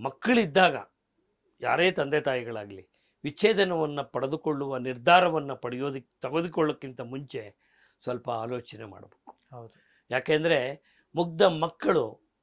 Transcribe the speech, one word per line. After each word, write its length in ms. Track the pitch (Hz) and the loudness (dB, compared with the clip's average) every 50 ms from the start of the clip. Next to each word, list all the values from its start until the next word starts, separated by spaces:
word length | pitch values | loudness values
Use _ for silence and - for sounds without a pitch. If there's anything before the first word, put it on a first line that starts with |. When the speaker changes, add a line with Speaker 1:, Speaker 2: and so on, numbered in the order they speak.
| 123 | -8
Speaker 1:
ಮಕ್ಕಳಿದ್ದಾಗ 720 | 135 - - - 214 254 233 214 156 139 190 185 170 139 117 98 - _ _ _ _ _ _ _ _ _ _ _ _ _ _ | -8 -8 -4 0 2 4 4 4 4 4 4 4 4 4 0 -8 -12 _ _ _ _ _ _ _ _ _ _ _ _ _ _
ಯಾರೇ 300 | 120 120 123 147 175 185 | -2 0 2 4 4 2
ತಂದೆ 300 | 180 - 143 139 147 151 | 2 2 0 0 0 0
ತಾಯಿಗಳಾಗ್ಲಿ 680 | 143 143 131 123 117 120 117 107 104 101 98 92 - _ _ _ _ _ _ _ - | 0 0 -2 -2 -4 -6 -8 -10 -10 -12 -14 -18 -20 _ _ _ _ _ _ _ -10
ವಿಚ್ಛೇದನವನ್ನ 760 | 147 147 - - 208 220 190 196 185 175 160 156 147 147 143 | -10 -2 2 2 2 4 4 2 2 2 0 -2 -2 -2 -6
ಪಡೆದುಕೊಳ್ಳುವ 760 | 135 - - 135 127 135 151 156 - 156 151 139 139 139 135 127 | -6 -6 -4 -4 -4 -2 -4 -4 -2 -2 -2 -2 -4 -4 -6 -6
ನಿರ್ಧಾರವನ್ನ 760 | 123 131 127 123 120 170 175 185 180 175 160 156 143 139 127 | -6 -6 -8 0 4 6 6 8 6 4 2 0 -4 -4 -6
ಪಡೆಯೋದಕ್ಕೆ, 640 | - - 120 120 123 135 143 135 135 123 _ _ _ | -8 -8 -8 -6 -4 -4 -6 -6 -8 -10 _ _ _
ತೆಗೆದುಕೊಳ್ಳೋಕ್ಕಿಂತ 800 | - 127 139 165 170 180 151 175 156 151 147 - - 135 123 120 | -8 -4 -2 -2 -4 -2 0 0 0 0 -2 -4 -10 -14 -12 -12
ಮುಂಚೆ 540 | 123 120 127 139 143 - - 123 107 101 - _ _ _ _ _ _ _ _ _ - | -12 -10 -10 -12 -10 -10 -10 -10 -12 -12 -16 _ _ _ _ _ _ _ _ _ -8
ಸ್ವಲ್ಪ 260 | 123 123 120 - 123 | -8 -8 -6 -6 -6
ಆಲೋಚನೆ 560 | 117 113 113 120 123 123 120 - - 104 113 | -6 -4 -4 -6 -6 -8 -8 -10 -14 -14 -16
ಮಾಡ್ಬೇಕು. 520 | 104 95 101 101 - _ _ _ - - _ _ _ | -16 -16 -18 -20 -20 _ _ _ -20 -20 _ _ _
Speaker 2:
ಹೌದು. 220 | 131 120 117 113 _ _ _ _ _ _ _ - | -20 -20 -20 -20 _ _ _ _ _ _ _ -4
Speaker 1:
ಯಾಕೆಂದ್ರೆ 680 | 120 131 - - 156 151 156 170 165 139 123 131 143 - _ _ _ _ _ _ - | -4 -2 2 2 2 2 4 4 2 2 0 -2 -6 -10 _ _ _ _ _ _ -2
ಮುಗ್ಧ 280 | 156 175 175 160 160 202 | -2 -2 0 2 4 4
ಮಕ್ಕಳು 800 | 185 165 156 156 - - - - 311 185 156 120 104 110 - _ _ _ _ | 4 4 2 -2 -4 -4 -2 0 2 2 2 2 0 -4 -12 _ _ _ _